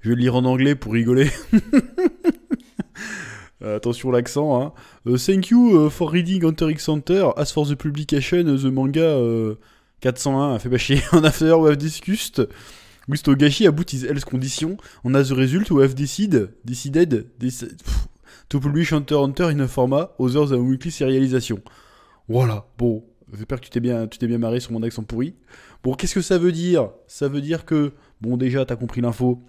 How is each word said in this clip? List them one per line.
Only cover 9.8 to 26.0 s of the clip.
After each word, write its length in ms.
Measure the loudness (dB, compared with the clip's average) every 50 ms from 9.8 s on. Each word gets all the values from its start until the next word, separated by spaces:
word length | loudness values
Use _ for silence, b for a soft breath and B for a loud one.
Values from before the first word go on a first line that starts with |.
| b b b b
quatre 180 | -2 -2 -2 -2
cent 220 | -2 -2 0 0
un, 160 | 0 0 -2 -4
fait 100 | -2 -2
pas 100 | -2 -2
chier. 220 | 0 2 0 0 2
<laughs> 60 | 4
An 100 | 4 6
after 320 | 6 6 2 2 4 4 6
we 120 | 6 6 4
have 60 | 4
discussed 680 | 2 -2 -6 -8 -8 -6 -6 -6 -4 -6 -8 -2 -2 -2 -2 B B B B B B B B B B B -8
with 140 | -8 -4
Togashi 440 | 2 2 4 4 4 2 4 4 4 4
about 160 | 4 4 -2 -6
his 120 | -6 -8 -4
health 200 | -4 -6 -6 -6
condition, 540 | -6 -6 -6 -6 -6 -6 -6 -6 -6 -6 -8 B B B B B
and 100 | 0 2
as 160 | 2 2 2
a 60 | 2
result, 340 | 0 0 2 2 0 0 2
we 100 | 4 4 4
have 100 | 4 4
decided, 560 | -2 -6 -6 -2 -4 -2 2 2 2 2 0 -8 _ _
decided, 640 | -10 -10 -8 -8 -2 2 2 2 2 2 -4 -4 -6 _ _
dec-, 380 | -6 -6 -6 -6 -14 -14 -16
pff, 320 | -14 -6 -4 -2 -2 -2 -4 -10 _ b b b b b b
to 100 | -4 -2
publish 340 | -2 0 0 0 0 2
Hunter 220 | 0 -2 -2 0 0
x 80 | 0
Hunter 280 | 0 0 0 -2 -2 0
in 80 | 0 0
a 80 | -2 -2
format 420 | 0 0 0 2 2 0 -2 -2 -4 _
other 260 | -2 0 2 2 2
than 220 | 2 2 0 2 0
weekly 220 | -2 -2 -4 -10
serialization. 720 | -6 -4 -2 0 2 2 2 2 0 -2 -2 -2 -8 -10 -10 b b b b b b b b b b b b -4
Voilà, 380 | 0 0 2 0 0 -4 -10 _ _ -4
bon, 260 | -2 -2 -2 -2 -6 _ _ _ _ _
j'espère 280 | -16 -16 -10 -10 -10 -10
que 60 | -10
tu 40 | -6
t'es 80 | -6 -4
bien, 300 | -2 -2 -2 -2 -4 -6
tu 100 | -6 -6
t'es 80 | -4
bien 120 | -2 -2 -2
marré 200 | -2 -2 -2 -4
sur 140 | -4 -6
mon 100 | -8 -6
accent 220 | -6 -6 -8 -8 -12
pourri. 320 | -10 -6 -6 -6 -6 -8 _ B B B B B B B B _
Bon, 100 | -6 -4
qu'est-ce 220 | -4